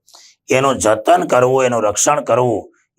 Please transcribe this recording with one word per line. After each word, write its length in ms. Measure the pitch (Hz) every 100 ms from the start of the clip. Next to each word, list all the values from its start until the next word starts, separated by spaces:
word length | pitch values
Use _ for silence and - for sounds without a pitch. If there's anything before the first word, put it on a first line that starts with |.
| _ - - _ -
એનું 260 | 131 139 123
જતન 480 | 107 110 - 175
કરવું, 400 | 160 127 127 131 127
એનું 180 | 120
રક્ષણ 380 | 104 101 151 147
કરવું 520 | 135 117 123 101 - _ _